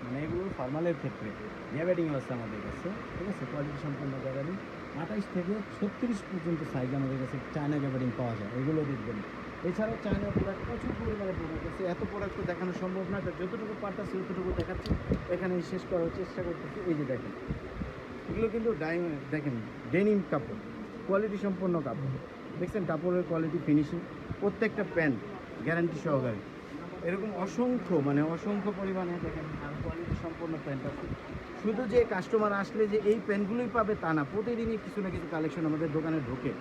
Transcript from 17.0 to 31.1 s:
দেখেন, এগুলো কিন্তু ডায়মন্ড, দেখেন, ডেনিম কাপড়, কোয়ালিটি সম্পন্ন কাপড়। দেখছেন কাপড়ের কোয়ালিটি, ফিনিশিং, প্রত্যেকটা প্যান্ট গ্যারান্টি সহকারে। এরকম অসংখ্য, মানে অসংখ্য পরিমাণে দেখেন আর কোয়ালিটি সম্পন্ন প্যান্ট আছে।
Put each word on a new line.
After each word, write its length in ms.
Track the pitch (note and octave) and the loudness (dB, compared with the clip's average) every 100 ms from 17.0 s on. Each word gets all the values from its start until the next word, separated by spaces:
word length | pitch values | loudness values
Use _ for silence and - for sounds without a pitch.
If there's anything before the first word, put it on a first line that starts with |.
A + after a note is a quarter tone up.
| C#3 | 2
দেখেন, 220 | B2 A2 F#2 - - - - - - - - - | 0 -2 -8 -4 -4 -4 -6 -6 -6 -10 -10 -4
এগুলো 180 | G3 A3+ | 2 2
কিন্তু 160 | A3+ A3+ E3+ | 2 2 2
ডায়মন্ড, 340 | D#3 E3+ F3 D3 C3 | 0 0 0 -2 -2
দেখেন, 220 | D3+ C#3+ A#2+ G#2+ - A#2 | -2 0 -2 -4 -8 2
ডেনিম 260 | D#3+ G#3 G#3 E3+ | 4 6 6 4
কাপড়, 280 | D3+ - G#3 - - - - - | 0 0 -6 -6 -8 -8 -8 2
কোয়ালিটি 300 | G3 G#3+ G3+ G3+ | 4 4 0 0
সম্পন্ন 300 | F3+ F#3 E3+ C3+ | 0 2 2 0
কাপড়। 260 | A2 C3+ C3 - - - - | -2 -2 -2 -6 -12 -10 -4
দেখছেন 240 | F3 A3 F3 | -2 0 0
কাপড়ের 320 | D#3+ F3 F3+ F3+ | 2 2 2 2
কোয়ালিটি, 300 | E3 D#3+ D3 D3 | 2 2 0 6
ফিনিশিং, 320 | D3+ D3 E3+ - - - - | 6 6 0 -4 -10 -8 0
প্রত্যেকটা 420 | G3+ F#3+ A3 - F3+ E3+ | 0 2 0 2 0 4
প্যান্ট 220 | D#3 A2+ - - - - B2 | 4 4 -2 -8 -10 -4 0
গ্যারান্টি 340 | E3 E3+ D#3+ E3 | 4 2 2 2
সহকারে। 360 | C#3+ B2+ G#2 - - - - E3 - E3+ | 4 4 0 -6 -12 -10 -10 -8 -4 -2
এরকম 220 | F#3+ G#3+ F#3 F3 | -2 -2 -2 -2
অসংখ্য, 500 | - B3 B3 - E3+ C#3 | 2 2 2 4 4 6
মানে 140 | C#3+ D#3 E3 | 6 4 2
অসংখ্য 340 | - G3+ F#3+ F#3+ | 0 0 0 0
পরিমাণে 340 | G3 F#3 F3 F3 D#3+ | -2 0 0 0 -2
দেখেন 200 | D#3 D3+ D#3 D3 | -4 -4 -6 -6
আর 80 | D3+ | -4
কোয়ালিটি 320 | E3 E3 E3+ - | -4 -4 -2 -2
সম্পন্ন 300 | E3+ D#3+ E3+ D#3+ C#3+ | -2 -4 -4 -4 -2
প্যান্ট 180 | C#3 B2 | -2 -2
আছে। 160 | - - | -4 -6